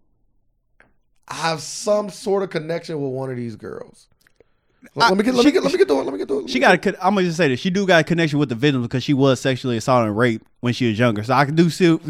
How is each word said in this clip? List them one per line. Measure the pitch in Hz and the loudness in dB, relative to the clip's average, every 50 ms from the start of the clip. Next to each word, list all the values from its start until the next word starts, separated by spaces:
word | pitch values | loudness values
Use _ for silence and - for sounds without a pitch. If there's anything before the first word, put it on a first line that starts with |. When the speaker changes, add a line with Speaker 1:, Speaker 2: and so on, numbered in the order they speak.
| _ _ _ _ _ _ _ _ _ _ _ _ _ _ _ _ _ _ _ _ _ _ _ _ _ - | _ _ _ _ _ _ _ _ _ _ _ _ _ _ _ _ _ _ _ _ _ _ _ _ _ -14
Speaker 1:
have | - 147 156 165 160 151 | -10 -6 -4 -4 -4 -4
some | - - - - - 214 208 208 208 202 | -8 -10 -12 -8 -4 -2 -2 -2 -2 -4
sort | - - - 214 190 202 196 | -10 -10 -6 -4 -2 -2 -2
of | 180 | -4
connection | - 170 151 160 170 170 - - 165 147 139 | -6 -6 -6 -6 -8 -8 -8 -8 -8 -6 -6
with | 135 127 | -6 -6
one | 131 135 131 | -6 -8 -8
of | 131 | -8
these | 123 120 117 110 | -8 -8 -10 -10
girls. | - 110 90 - - - - - _ _ _ _ _ _ _ _ _ _ _ _ _ _ _ _ _ - - - | -12 -14 -14 -14 -14 -14 -16 -20 _ _ _ _ _ _ _ _ _ _ _ _ _ _ _ _ _ -20 -12 -2
Let, | - - | 0 2
Speaker 2:
I, | 226 | 2
Speaker 1:
let | 190 196 | 4 2
me | 220 | 2
get, | 240 254 | 2 2
let | 240 240 | 4 4
Speaker 2:
she, | |
Speaker 1:
me | 294 277 | 4 4
get, | 370 262 | 2 2
let | 277 320 | 0 2
me | 339 | 2
get | 381 - | 2 2
to | 285 269 | 2 0
it. | - | -2
Let | 277 269 | -4 -6
me | 285 | -8
get | - - | -6 -6
to | 277 269 | -6 -6
it. | - | -6
Let | - | -4
Speaker 2:
she | - | -2
Speaker 1:
me | 247 | 2
Speaker 2:
got | 269 226 185 - - | 4 4 4 4 2
Speaker 1:
get | 202 180 | -2 -4
Speaker 2:
a | - | -2
con-, | 180 | 0
I'm | 185 208 | 0 0
gonna | 202 185 | 2 0
just | 175 165 160 | 0 0 0
say | 175 143 | 0 0
this. | 127 123 | 0 0
She | - 185 | -2 -2
do | 175 202 202 | -2 0 2
got | 185 185 165 | 4 4 4
a | 156 | 4
connection | - 175 170 165 151 147 143 | 2 0 0 0 0 0 0
with | 151 123 | 0 0
the | 120 | 0
victims | 110 131 151 135 131 120 | 0 0 0 0 0 -2
because | 117 - 127 117 | -4 -4 -4 -2
she | - 147 | 0 0
was | 131 135 139 131 120 | 2 4 4 2 2
sexually | - 139 131 123 - 131 120 | 0 -2 -2 -2 -2 -4 -4
assaulted | 113 - - 131 123 117 107 | -2 0 2 2 2 2 2
and | 104 107 | 2 2
raped | 123 123 113 110 - _ _ _ | 2 2 0 -2 -6 _ _ _
when | - 123 117 | -4 -2 -2
she | - 127 117 | 0 0 0
was | 107 98 | 0 2
younger. | 123 120 110 101 104 | 2 0 0 0 -2
So | 117 127 | 0 2
I | 131 143 | 2 2
can | 135 151 | 2 4
do | 160 175 170 | 4 4 4
see, | 147 - 190 170 160 160 - | 2 2 4 4 4 2 0